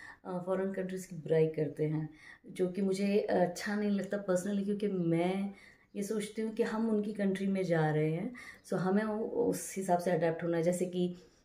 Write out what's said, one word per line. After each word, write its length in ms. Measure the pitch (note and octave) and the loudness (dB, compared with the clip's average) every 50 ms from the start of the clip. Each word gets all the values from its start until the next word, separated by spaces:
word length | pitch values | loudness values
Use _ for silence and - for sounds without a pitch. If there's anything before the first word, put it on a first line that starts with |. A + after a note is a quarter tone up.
| - - - - - | -18 -18 -20 -14 -10
अ, 180 | F#3+ F#3 F3+ F3 | -8 -6 -6 -2
foreign 280 | F#3 F#3+ F#3 G3 G3 F#3+ | -2 -2 -2 -2 -2 -4
countries 320 | F#3+ F#3 F#3 F#3 F#3 F3+ | -4 -6 -6 -6 -8 -10
की 100 | - F3 | -10 -12
बुराई 320 | D#3+ C#3+ D3 D#3+ D#3+ D#3+ | -10 -2 2 4 4 4
करते 380 | D#3+ D#3 D#3 D3+ D3 D3+ - D#3 | 2 2 -2 -2 -2 -2 -2 -2
हैं, 240 | D3+ D#3 D#3 D#3 D3+ - - - - - - - | 0 0 -2 -4 -6 -10 -18 -20 -20 -20 -20 -18
जो 200 | - - - F#3 | -14 -4 -2 -2
कि 140 | F3+ F3+ G3+ | -2 0 -2
मुझे 380 | G3 F#3+ F#3+ G3 G3+ G3+ G3+ G#3+ | 0 0 0 0 0 2 2 2
अच्छा 560 | - - G3+ F#3 F3 E3+ - - - G#3+ G#3 | 2 2 4 4 4 2 0 -4 -6 -4 -2
नहीं 160 | G#3 G#3 G#3 | 0 0 0
लगता 340 | G3+ G3 F#3+ - G3+ G3+ G3+ | 0 0 0 -2 -4 -4 0
personally, 400 | - F3+ F3+ F3+ G3+ G3+ G3 G3 | 2 2 2 2 0 -2 0 0
क्योंकि 220 | G#3 G#3 G3 G#3+ | -2 -2 -2 0
मैं 680 | G3+ F#3+ F3+ E3+ E3 E3 E3 F3 F#3 F#3+ G3 G3 G3+ - - - - - _ _ _ - | -2 0 0 2 2 2 2 2 2 0 0 -2 -4 -6 -12 -20 -20 -20 _ _ _ -6
ये 80 | G3+ G3 | -6 -4
सोचती 380 | G3 A3 G#3 G#3 - - A3+ | -2 -2 -2 -4 -4 -4 -4
हूँ 120 | A3 A3 - | -4 -4 0
कि 100 | - A#3 | 0 0
हम 260 | - G#3+ A3 A3+ A3+ | 0 0 0 0 2
उनकी 240 | G#3+ G#3 G3+ G#3+ G#3 | 2 2 0 -2 -2
country 340 | G3+ G3 F#3+ F#3+ F#3+ G3 | 0 0 0 2 0 0
में 160 | G3 F#3+ F#3+ F#3 | 0 0 0 2
जा 260 | E3 E3+ D#3+ D#3 D#3 | 2 2 4 4 4
रहे 220 | D3+ D3+ D#3 D#3 | 4 2 2 2
हैं, 220 | D#3+ F3 G#3 B3+ B3 - - - - - _ - | 0 0 -2 -6 -8 -10 -16 -18 -20 -20 _ -4
so 40 | G3 | -2
हमें 300 | E3+ E3+ F#3 G3 G#3 A3 | 0 2 2 2 2 2
उ-, 260 | G#3+ G#3 A3 A3+ - | 0 -2 -2 -4 -2
उस 440 | - - - F3+ - - - - - | 0 2 2 2 2 0 -4 -6 -6
हिसाब 220 | F#3+ F#3 F#3 F3 F3 | -4 2 2 2 2
से 120 | - F#3 | 4 2
अडैप्ट 320 | F3 D#3+ E3+ E3 E3 - F3 | 2 4 2 2 0 0 -2
होना 140 | E3+ E3+ | 0 0
है। 60 | E3 D#3+ | 2 4
जैसे 220 | F3+ F3+ F3+ F#3 | 2 2 2 -2
कि 320 | F3+ F3+ F3+ F3+ F3 F3 - - - _ _ | -2 0 0 0 0 -2 -6 -14 -20 _ _